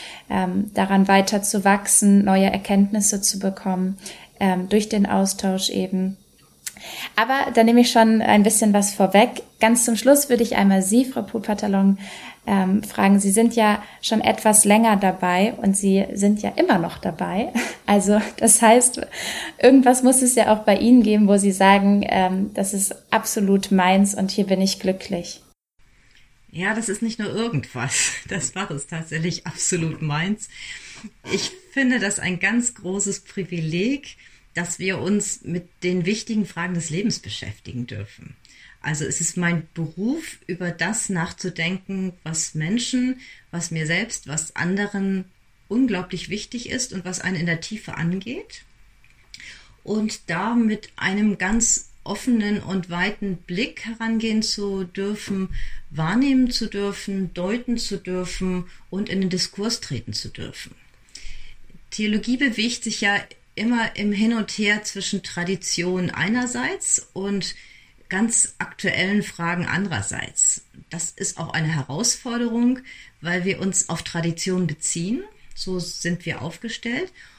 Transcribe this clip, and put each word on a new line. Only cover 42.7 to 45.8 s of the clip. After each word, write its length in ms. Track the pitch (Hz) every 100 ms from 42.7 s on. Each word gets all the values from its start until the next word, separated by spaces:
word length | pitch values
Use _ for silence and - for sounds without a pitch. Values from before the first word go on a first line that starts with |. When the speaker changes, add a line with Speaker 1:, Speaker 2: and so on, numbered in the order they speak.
| 233 240 254 254 254 - - _
Speaker 2:
was 180 | 170 170
mir 160 | 160 156
selbst, 420 | 175 226 - -
was 280 | 156 - -
anderen 720 | 165 196 202 196 196 190 185 _ _ _ -
unglaublich 600 | 226